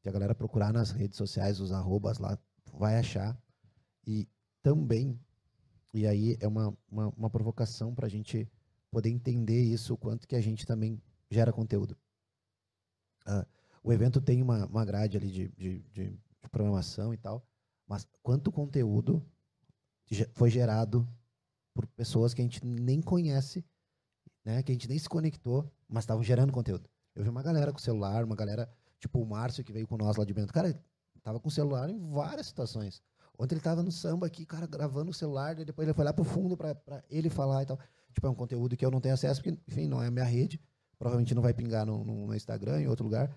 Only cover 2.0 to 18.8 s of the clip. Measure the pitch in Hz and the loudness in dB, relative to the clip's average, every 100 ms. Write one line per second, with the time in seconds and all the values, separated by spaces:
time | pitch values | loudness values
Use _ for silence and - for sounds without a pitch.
2 | 98 107 98 101 _ _ - - 107 113 | 0 -2 -4 -6 _ _ -20 0 2 4
3 | - 98 101 127 _ _ _ _ _ _ | 2 -2 -2 -4 _ _ _ _ _ _
4 | - 107 - _ _ _ 143 151 135 113 | -4 -4 -4 _ _ _ 4 4 4 2
5 | 135 120 - _ _ _ _ _ _ 110 | 0 -4 -12 _ _ _ _ _ _ 0
6 | 107 104 110 117 104 107 107 95 _ 104 | 2 4 2 2 0 0 -2 -4 _ -4
7 | 107 107 110 110 107 113 113 - 113 123 | -4 -2 -2 0 -2 -2 -4 -2 -4 -4
8 | 117 107 107 113 110 _ _ _ _ 113 | -4 -4 -4 -4 -4 _ _ _ _ 0
9 | 110 120 123 120 110 117 117 113 - 117 | 2 0 0 0 4 4 6 2 -2 -4
10 | - 117 - 123 107 110 - 113 110 110 | -2 -6 -2 0 0 -2 -2 0 0 -2
11 | _ _ _ 107 113 113 113 101 101 - | _ _ _ 4 4 4 0 0 0 -8
12 | _ _ _ _ _ _ _ _ _ _ | _ _ _ _ _ _ _ _ _ _
13 | _ _ - 101 - _ _ _ 123 117 | _ _ -4 -2 -2 _ _ _ 2 4
14 | 117 135 139 123 127 113 98 110 104 98 | 6 4 4 2 4 2 0 0 0 0
15 | 107 98 98 92 92 - 92 92 - - | 0 0 -2 -4 -6 -6 -6 -6 -10 -8
16 | 98 98 _ _ - - 104 98 - - | -8 -10 _ _ -8 -2 2 0 -2 -6
17 | 107 113 98 117 _ _ _ _ - 104 | -6 -6 -8 -10 _ _ _ _ -10 -10
18 | - _ - 135 147 151 143 139 | -10 _ 0 2 2 -2 -2 0